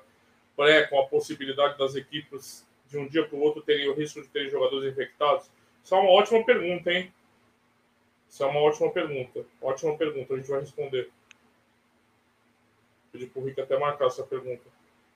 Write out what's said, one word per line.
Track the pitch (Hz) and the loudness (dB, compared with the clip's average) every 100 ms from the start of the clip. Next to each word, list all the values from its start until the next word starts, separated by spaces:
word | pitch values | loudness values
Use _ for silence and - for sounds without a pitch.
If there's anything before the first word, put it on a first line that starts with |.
| - _ _ _ _ - | -10 _ _ _ _ 2
pré | 147 156 | 6 6
com | 151 139 | 4 2
a | 135 | 2
possibilidade | 147 147 156 135 135 143 139 | 0 -2 -8 -6 0 0 2
das | 135 135 | -2 -4
equipes | 135 147 - 135 - - _ _ 131 | -8 -12 -12 -16 -16 -20 _ _ _
de | 143 | -10
um | 139 | -4
dia | 160 151 | -2 -2
pro | 143 | 0
outro | 151 151 | 0 0
terem | 151 147 143 | -2 0 0
o | |
risco | 143 151 147 | -2 -4 -8
de | 139 | -10
terem | 147 135 | -8 -4
jogadores | 135 131 135 135 | 0 0 -2 -4
infectados? | 131 - - 147 135 - _ _ _ | -6 -6 0 2 0 -2 _ _ _
Isso | - 185 | 0 4
é | |
uma | 190 | 6
ótima | 190 202 226 | 6 6 4
pergunta, | 226 226 170 175 175 | 4 2 2 -4 -2
hein? | 180 185 _ _ _ _ _ _ _ _ _ _ _ _ | -2 -4 _ _ _ _ _ _ _ _ _ _ _ _
Isso | - | -4
é | 135 | 0
uma | 147 | 4
ótima | 151 151 165 | 2 4 0
pergunta. | 135 135 135 123 - - _ | 0 -4 -6 -8 -12 -14 _
Ótima | 135 135 160 151 | -6 -2 -2 -2
pergunta, | 156 139 123 | -4 -4 -6
a | 131 | -6
gente | 135 | -4
vai | 139 | -6
responder. | 147 - 139 127 123 _ _ _ _ _ _ _ _ _ _ _ _ _ _ _ _ _ _ _ | -6 -10 -6 -6 -6 _ _ _ _ _ _ _ _ _ _ _ _ _ _ _ _ _ _ _
Vou | _ | _
pedir | 123 123 | -16 -14
pro | 131 | -10
Rick | 135 135 | -8 -6
até | 131 135 | -2 0
marcar | 143 143 127 | 0 0 0
essa | 135 | -2
pergunta, | - 131 127 120 - _ _ _ _ | -8 -8 -8 -12 -14 _ _ _ _